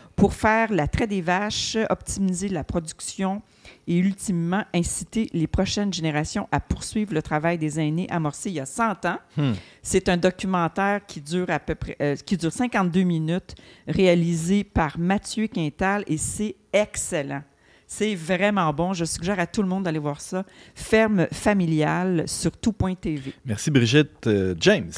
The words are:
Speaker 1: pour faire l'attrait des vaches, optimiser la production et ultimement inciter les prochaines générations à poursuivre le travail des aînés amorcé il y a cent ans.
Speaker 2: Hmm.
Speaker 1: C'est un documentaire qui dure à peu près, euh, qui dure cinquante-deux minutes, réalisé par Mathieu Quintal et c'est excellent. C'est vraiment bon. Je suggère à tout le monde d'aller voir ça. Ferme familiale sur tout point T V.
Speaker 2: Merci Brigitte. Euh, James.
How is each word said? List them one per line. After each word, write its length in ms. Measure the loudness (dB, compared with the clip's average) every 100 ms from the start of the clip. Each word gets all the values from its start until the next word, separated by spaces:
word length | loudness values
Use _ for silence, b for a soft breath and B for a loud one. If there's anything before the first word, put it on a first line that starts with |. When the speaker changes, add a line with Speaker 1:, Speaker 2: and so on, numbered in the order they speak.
| b 2
Speaker 1:
pour 180 | 2
faire 380 | 4 2 4 2
l'attrait 360 | 2 0 0 0
des 120 | 0
vaches, 580 | 0 0 0 -4 -4 -2 0
optimiser 580 | -2 -4 -2 0 0 -2
la 160 | -4
production 760 | -4 -4 -6 -8 -12 -4 -4 -4 b b b b -2
et 120 | 2
ultimement 680 | 2 0 -2 -2 0 -2 -2
inciter 540 | -2 -2 -4 -4 -4 -2
les 140 | -2 0
prochaines 440 | 0 0 -2 -2
générations 560 | -2 -2 -2 -2 -4 -2
à 80 | -2
poursuivre 520 | -2 -6 -4 -4 -2
le 80 | -2
travail 360 | -2 -2 0 0
des 240 | -2 -2
aînés 260 | 0 -2 -2
amorcé 380 | -2 -2 -4 -6
il 60 | -6
y 40 |
a 40 | -6
cent 280 | -2 -2 0
ans. 140 | -4 -4 -6 -2
Speaker 2:
Hmm. 180 | 0 -2 B B
Speaker 1:
C'est 240 | -2 0 2
un 80 | 4
documentaire 880 | 2 0 -2 0 0 0 0 -2 -6
qui 140 | -14
dure 300 | -6 -4 -2
à 100 | -2
peu 160 | -2 -6
près, 220 | -6 -4
euh, 140 | -2 -2
qui 220 | -2 -2
dure 160 | -2
cinquante-deux 500 | -2 0 0 2 2
minutes, 520 | 2 2 0 -2 -4 -14 b b -4
réalisé 760 | 2 6 6 4 0 2 0
par 340 | 0 0 0 0
Mathieu 500 | 0 0 -2 -4 -4
Quintal 580 | -2 -4 -2 -2 -2 -2
et 100 | -4
c'est 380 | -4 -4 -6 -6 _
excellent. 680 | 0 0 -2 -4 -4 -4 -8 -10 b b b -16
C'est 220 | -4 -2
vraiment 580 | -2 -2 2 2 2 2
bon. 220 | 2 0
Je 100 | 0
suggère 360 | -2 -2 -2 -2
à 80 | -2
tout 160 | 0
le 40 | 0
monde 180 | 0 -2
d'aller 120 | -2
voir 240 | -4 -6
ça. 240 | -6 -6 -6 b b -16
Ferme 500 | 2 4 6 4 2
familiale 880 | 0 0 2 2 2 2 0 0 0 -2
sur 240 | -2 -4
tout 200 | -2 -2
point 220 | 0 -2
T 220 | -2 -4 -6
V. 180 | -6 -10 -6
Speaker 2:
Merci 240 | -4 2
Brigitte. 560 | 4 6 6 4 0 2
Euh, 260 | 2 2 2
James. 320 | 4 4 2